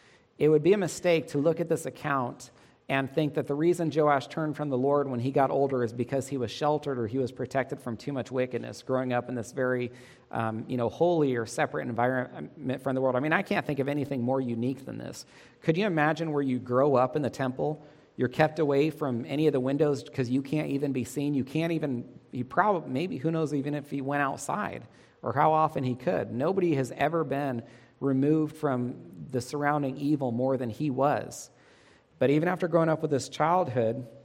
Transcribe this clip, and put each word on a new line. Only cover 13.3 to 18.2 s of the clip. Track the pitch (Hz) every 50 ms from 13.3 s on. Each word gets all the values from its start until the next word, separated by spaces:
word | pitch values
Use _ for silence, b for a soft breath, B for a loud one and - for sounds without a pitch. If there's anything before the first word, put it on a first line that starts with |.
| 160
I | 196
can't | 190 - 202 202 -
think | - 147 135
of | 131 139
anything | 143 147 135 139 143 131
more | 117 123 131 135
unique | 135 120 117 113 120 127 135 - -
than | 123 110 110
this. | 123 - - - B B B B B B B B
Could | - 165 160 175
you | 214
imagine | 214 170 156 147 156 160 160 165 160
where | 151 143
you | 143 135 127 123
grow | 107 113 123 127 139 151 135
up | 120 127 127 - 151
in |
the | 147 113
temple? | - - 135 127 127 135 147 147 156 151 B B B B B B B
You're | -